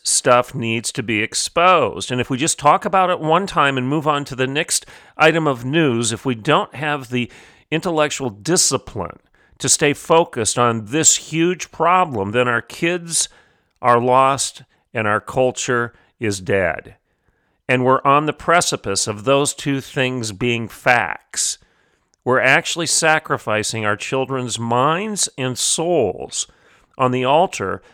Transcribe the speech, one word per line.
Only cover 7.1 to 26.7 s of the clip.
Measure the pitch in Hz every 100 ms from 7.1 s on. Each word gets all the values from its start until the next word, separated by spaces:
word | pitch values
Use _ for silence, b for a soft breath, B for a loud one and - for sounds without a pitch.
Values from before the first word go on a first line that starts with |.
the | 123 120 B B B B
intellectual | 156 180 160 151 - 131
discipline | 101 101 170 - 135 - 110 85 - _ b b b
to | 139
stay | - 147
focused | 139 - 165 170 - 107 -
on | 123 113 107
this | 143 151 -
huge | - 160 170 180 -
problem, | - 160 185 180 120 98
then | 117 123
our | 117
kids | - - 170 180 170 165 - b b b b b
are | 123 120
lost | 123 127 135 135 - - - _ _
and | 117 107
our | 107
culture | - 131 127 120 - 123 120 b b b
is | 113 98
dead. | 92 101 87 - - - _ _ _ _ _ _ -
And | 127
we're | 127 131
on | 143 143
the | 151
precipice | - - 175 - - - 98 -
of | 107
those | 104 139 143
two | - - 139
things | - - 127 127 110
being | 98 123 117 113
facts. | - - 123 98 - _ - - - _ _ _ _ _ _
We're | - 127
actually | 123 147 165 165 165
sacrificing | - 160 156 - 143 - 107 107 113 107
our | 104
children's | - 131 131 135 123 107
minds | 117 120 139 165 220 202 - -
and | 127 123
souls | - - 165 170 107 - - - - b b